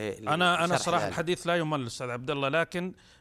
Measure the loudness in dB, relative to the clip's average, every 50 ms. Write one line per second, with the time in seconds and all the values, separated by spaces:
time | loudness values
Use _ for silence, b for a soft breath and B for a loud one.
0 | -4 -4 -4 -4 -2 -2 2 4 4 4 4 4 2 2 2 2 2 2 2 2
1 | 2 0 -2 -2 -2 -2 -2 -2 0 0 0 2 2 0 0 -2 -2 -4 -6 -8
2 | -6 -6 -6 -6 -4 -4 -2 0 0 2 2 2 0 0 -2 -4 -6 -6 -8 b
3 | b b b b